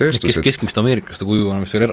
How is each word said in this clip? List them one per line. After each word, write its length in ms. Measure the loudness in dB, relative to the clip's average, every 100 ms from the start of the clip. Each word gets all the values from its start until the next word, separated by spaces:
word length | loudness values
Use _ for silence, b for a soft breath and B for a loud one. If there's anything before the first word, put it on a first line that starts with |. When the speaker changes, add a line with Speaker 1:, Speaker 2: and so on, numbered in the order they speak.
| 0 0
Speaker 1:
tööstused 220 | 0 2
Speaker 2:
keskmiste 380 | 2 0 -2 0
ameeriklaste 440 | 2 0 -4 -8
kuju 240 | -2 0 0
on 100 | -2
vist 120 | -2
veel 160 | 0 0